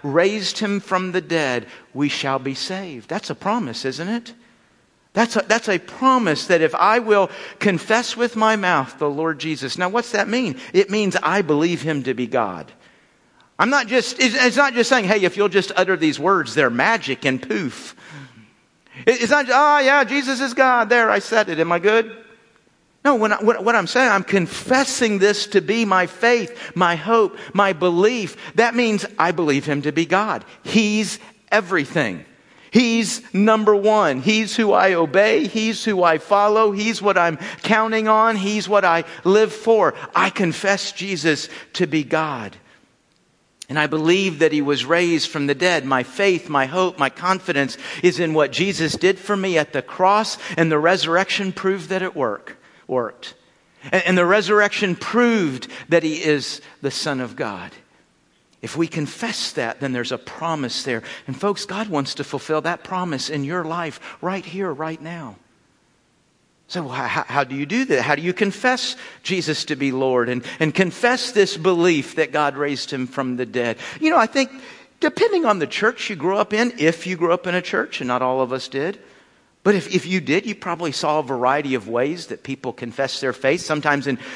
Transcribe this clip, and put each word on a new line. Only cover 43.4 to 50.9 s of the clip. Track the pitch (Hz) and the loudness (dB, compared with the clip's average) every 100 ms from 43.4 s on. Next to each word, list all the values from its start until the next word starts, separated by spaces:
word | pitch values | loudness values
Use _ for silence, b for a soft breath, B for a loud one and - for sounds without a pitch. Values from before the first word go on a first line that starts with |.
| _ - - | _ -20 -6
And | 147 | -2
I | 151 | 0
believe | 156 156 190 190 151 | 0 2 2 2 2
that | 160 | 2
he | 151 | 2
was | 143 131 127 | 0 -2 0
raised | 170 175 160 - | 0 2 0 -2
from | 156 143 | -4 -2
the | 139 | 0
dead. | 180 165 131 | 0 0 0
My | 131 | -2
faith, | 123 - 196 170 - | -2 0 0 0 0
my | 143 131 | 0 0
hope, | 180 185 175 | 0 -2 0
my | 135 | -4
confidence | - 180 190 - 143 135 - B B | -2 -4 -4 -2 -2 -2 -4 B B
is | 180 147 | 0 0
in | 165 | 0
what | 156 143 | 2 0
Jesus | 117 190 151 160 | 0 -2 -2 -2
did | - 185 190 | 0 0 0
for | - 202 | -2 -4
me | 190 165 | 0 0
at | 143 | 0
the | 139 | -4
cross, | - - 185 208 220 - B B | -6 0 2 2 0 -6 B B
and | 165 | 2
the | 151 | 2
resurrection | 160 | 2